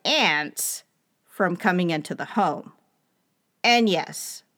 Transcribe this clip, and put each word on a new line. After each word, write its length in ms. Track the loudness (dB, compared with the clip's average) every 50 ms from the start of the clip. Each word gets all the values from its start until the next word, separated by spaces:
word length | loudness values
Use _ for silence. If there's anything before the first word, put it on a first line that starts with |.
| -4
ants 760 | 0 2 2 2 2 2 0 -2 -4 -6 -8 -6 -6 -8 -10 -14 _ _ _ _ _ _ _ _
from 300 | _ -4 -2 0 0 0
coming 340 | 0 0 2 2 2 2 0
into 240 | -2 -2 -4 -6 -8
the 100 | -10 -10
home. 480 | -4 -2 0 0 0 -2 -4 -10 -16 -20 _ _ _ _ _ _ _ _ _ _ _ _ _ _ _ _ _ 2
And 240 | 4 4 6 6 4
yes, 560 | 2 2 -2 -4 -8 -12 -12 -12 -14 -16 -20 _ _